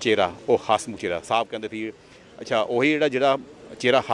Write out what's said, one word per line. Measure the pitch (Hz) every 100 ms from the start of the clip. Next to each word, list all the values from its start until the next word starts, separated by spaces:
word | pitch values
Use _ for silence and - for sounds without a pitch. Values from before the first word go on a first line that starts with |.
ਚਿਹਰਾ, | 117 104 90 85 -
ਉਹ | 117
ਹਸਮੁਖ | - 107 - 98
ਚਿਹਰਾ, | 98 85
ਸਾਫ਼ | - 117 117
ਕਹਿੰਦੇ | 113 107
ਸੀ, | 110 110 - - - - -
ਅੱਛਾ, | - 117
ਉਹੀ | 104 120 143
ਜਿਹੜਾ, | 151 151
ਜਿਹੜਾ | 127 139 135 - - - -
ਚਿਹਰਾ | 123 131 -